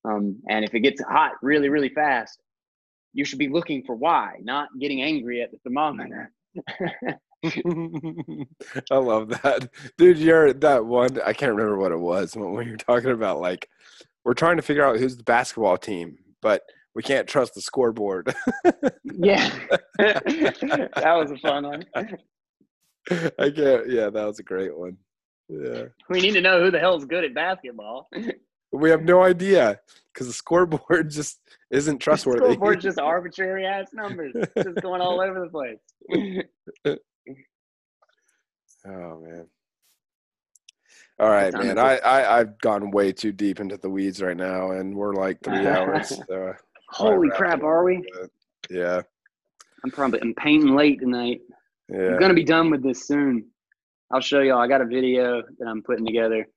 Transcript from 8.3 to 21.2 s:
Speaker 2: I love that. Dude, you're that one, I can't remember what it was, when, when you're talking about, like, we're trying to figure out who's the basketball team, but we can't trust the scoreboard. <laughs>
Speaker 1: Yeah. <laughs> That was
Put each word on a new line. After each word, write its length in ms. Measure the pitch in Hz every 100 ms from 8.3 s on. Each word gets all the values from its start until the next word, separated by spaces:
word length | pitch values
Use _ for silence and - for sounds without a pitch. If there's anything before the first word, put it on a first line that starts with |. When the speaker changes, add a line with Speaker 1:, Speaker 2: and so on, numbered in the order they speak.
| 156 135 _ - 131 -
Speaker 2:
I 60 | 135
love 320 | 127 110 110 120
that. 260 | 139 120 131 - 135 -
Dude, 180 | 175 160
you're 380 | 160 160 151
that 320 | 131 151 131 113
one, 340 | 120 123 131 98
I 80 |
can't 160 | 110 139
remember 240 | 107 110 101
what 160 | 95
it 60 | 82
was, 340 | 87 92 87
when, 180 | 113 98
when 140 | 104 117
you're 120 | 110
talking 320 | - 120 127
about, 280 | 120 104 78
like, 300 | 90 92 - _ - - - _
we're 80 | 123
trying 240 | 127 165 170
to 60 |
figure 200 | - 147
out 160 | 139 110
who's 200 | 131 123
the 60 |
basketball 520 | 113 120 123 - 104 90
team, 400 | - 92 87 73 _ _
but 220 | 110 98 - _ _
we 80 | 113
can't 260 | - 135 98
trust 240 | 147 120
the 60 | -
scoreboard. 720 | - - 120 113 101 92 104 - - 807
<laughs> 100 | 359 - 277 -
Speaker 1:
Yeah. 460 | 269 185 180 - - - - 226 _ -
<laughs> 0 |
That 1160 | 208 202 - 311 302 - 277 285 - - 156
was 120 | 170